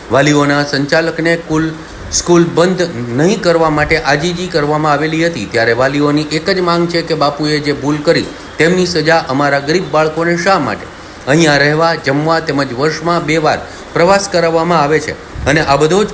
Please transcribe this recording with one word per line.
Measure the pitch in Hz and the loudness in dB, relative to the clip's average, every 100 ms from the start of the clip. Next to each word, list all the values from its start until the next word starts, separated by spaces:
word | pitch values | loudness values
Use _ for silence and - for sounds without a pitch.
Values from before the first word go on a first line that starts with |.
| - | -2
વાલીઓના | 120 147 147 143 143 | 2 4 4 2 0
સંચાલકને | 143 139 139 160 165 160 165 170 170 | 0 -2 0 0 0 -2 0 0 -2
કુલ | 156 160 156 - - - | -2 -2 -6 -14 -14 -6
સ્કૂલ | - - 175 165 131 | -4 2 4 4 2
બંધ | 180 180 175 117 120 120 | 0 2 -2 -4 -4 0
નહીં | 165 214 | 2 2
કરવા | 180 170 160 | 2 2 2
માટે | 151 147 156 | 2 0 0
આજીજી | 135 147 170 175 180 | 0 0 0 -4 -4
કરવામાં | 165 147 151 156 | -2 0 0 2
આવેલી | 143 156 156 165 | 0 0 0 -2
હતી, | 170 98 | -2 -4
ત્યારે | 113 117 | 0 0
વાલીઓની | 117 131 143 147 147 151 | 2 0 2 2 0 0
એક | 156 160 | -4 -2
જ | 190 | -2
માંગ | 180 170 170 | 0 0 0
છે | 170 | -2
કે | 160 | -2
બાપુએ | 156 143 147 151 151 | 0 0 0 -2 -2
જે | 143 | -2
ભૂલ | 135 135 151 147 | -2 -2 -2 2
કરી | 156 - - - - | 0 0 -10 -10 0
તેમની | 156 185 175 | 2 2 0
સજા | 170 151 160 - | 0 2 2 2
અમારા | 131 143 139 | 0 0 0
ગરીબ | 135 160 156 | 0 -2 0
બાળકોને | 156 156 156 165 170 | 0 0 0 -2 0
શા | 185 190 | 2 2
માટે? | 127 98 - - - - - | 0 -6 -10 -18 -18 -10 0
અહીંયા | 151 165 143 | 2 4 4
રહેવા, | 143 151 165 160 | 2 2 0 0
જમવા | 135 143 156 165 | -2 -2 0 0
તેમજ | 160 143 135 | 0 -2 -2
વર્ષમાં | 120 147 - 165 175 147 | -2 -2 -2 -2 -2 0
બે | 156 | 0
વાર | 151 101 - - - | 0 -2 -4 -16 -6
પ્રવાસ | - 170 196 196 | 2 4 4 2
કરાવવામાં | 175 165 165 165 170 | 0 0 0 2 2
આવે | 143 156 | 2 0
છે | 147 - - - 131 | -2 -10 -12 -6 0
અને | 143 | 0
આ | - 139 | 2 2
બધો | 156 185 | 4 2
જ | 208 | 0